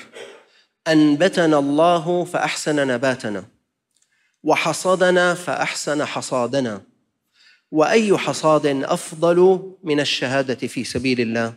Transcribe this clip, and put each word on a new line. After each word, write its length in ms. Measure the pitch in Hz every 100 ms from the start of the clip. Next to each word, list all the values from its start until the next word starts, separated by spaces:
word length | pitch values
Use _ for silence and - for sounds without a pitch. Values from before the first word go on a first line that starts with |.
| - - - - _ _ _ _ 165
أنبتنا 720 | 160 151 143 185 180 165 147
الله 640 | 139 147 170 175 160 175
فأحسن 640 | 170 - 156 - 160 147 135
نباتنا، 580 | 120 131 123 110 98 98 _ _ _ _ _ _ _ _ _
وحصدنا 920 | 151 156 160 147 185 185 180 180 180
فأحسن 720 | 175 147 131 147 - - 147 127
حصادنا، 760 | 135 - 131 120 139 120 101 - _ _ _ _ _ _ _ _
وأي 460 | 156 147 226 214 170
حصاد 480 | - 131 156 151 147
أفضل 1040 | 135 135 170 - 160 170 175 185 185 185 -
من 160 | 156 147
الشهادة 680 | 135 - 131 135 131 117 123
في 160 | 131
سبيل 380 | 110 127 131 123
الله؟" 320 | 113 113 117